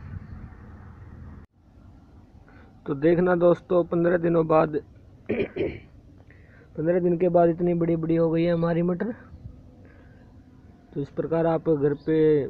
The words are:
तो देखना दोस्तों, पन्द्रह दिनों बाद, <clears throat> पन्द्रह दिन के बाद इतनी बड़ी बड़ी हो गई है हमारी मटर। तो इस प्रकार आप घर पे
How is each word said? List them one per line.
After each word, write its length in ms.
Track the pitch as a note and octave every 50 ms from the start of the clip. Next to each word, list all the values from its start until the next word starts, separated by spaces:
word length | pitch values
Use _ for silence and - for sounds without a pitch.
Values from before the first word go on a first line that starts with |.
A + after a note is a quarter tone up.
| - - - - - - - - - - - - - - - - - - - - - - - - - - - - - - _ _ _ _ - - - - - - - - - - - - - - - - - - - - - - -
तो 100 | - D3
देखना 400 | C#3 D3 E3 F3 E3 F3+ F3+ F3+
दोस्तों, 460 | F3 F3 F3 E3 - - - F#3 F3 E3+
पन्द्रह 320 | E3+ F3+ E3+ E3+ F3 F#3
दिनों 280 | F3 E3 F3 E3+ E3 D#3+
बाद, 280 | D#3+ D#3+ D#3 D#3+ D3+ D3+
<clears throat> 560 | - - - - - - - - - - -
पन्द्रह 1700 | G#2+ - - - - - - - - - - - - - - - - - - - - - - - - - - - - - D3+ E3 F3+ F#3
दिन 180 | F3 F3+ F3+
के 120 | E3 F#3 F3
बाद 200 | E3+ F3 E3+ E3+
इतनी 240 | E3 F3 F3 F3 F3
बड़ी 200 | E3+ E3+ E3 E3+
बड़ी 180 | E3 D#3+ D#3+ E3
हो 140 | E3 E3+ E3
गई 120 | D#3+ E3 E3
है 100 | F3 E3+
हमारी 280 | E3 E3 E3+ E3+ E3 E3+
मटर। 300 | F3+ F3+ F3 G3 A3+ - - - - - - - - - - - - - - - - - - - - - - - - - - - - - - - - - - - - -
तो 80 | D3+
इस 80 | C#3 -
प्रकार 340 | - - D3+ C3+ D#3+ E3 E3
आप 220 | E3 E3 D#3+ E3 E3
घर 240 | D#3+ C#3+ C#3 D3 C#3+ C#3+
पे 480 | - D#3+ D#3+ D#3 D#3 D#3 D3+ C#3+ B2+